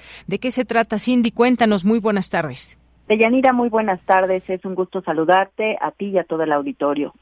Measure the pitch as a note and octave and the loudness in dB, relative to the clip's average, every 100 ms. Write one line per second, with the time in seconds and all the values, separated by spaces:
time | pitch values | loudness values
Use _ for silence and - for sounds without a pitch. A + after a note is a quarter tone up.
0 | - - - G3+ B3+ B3 A3 A3+ A3+ G#3+ | -18 -18 -8 -6 -4 -4 -2 -2 0 -2
1 | B3 B3 A3+ - B3 B3 A3 G3+ F#3+ A3+ | 0 2 2 2 2 4 2 2 2 0
2 | G#3+ G3+ - F3 D#3 B2+ - - _ _ | 0 -2 -2 -4 -4 -8 -12 -14 _ _
3 | - A3 A3+ C4 C4 B3 A#3+ A3 G#3+ F3+ | -2 2 2 4 4 2 0 0 -2 -2
4 | - F#3+ F#3 F#3 - F#3 F#3+ F3+ F#3 F#3+ | 2 2 2 0 -4 -6 -6 -4 -4 -6
5 | E3+ D#3 E3 F#3 F#3+ - A3 - D3+ - | -4 0 2 2 2 -4 -4 -4 -6 -6
6 | G3+ F#3+ E3 D#3+ D#3 D3 C#3 B2+ C#3+ C#3+ | -4 -4 -2 -2 -2 -2 -4 -4 -4 -2
7 | C#3+ - | -6 -6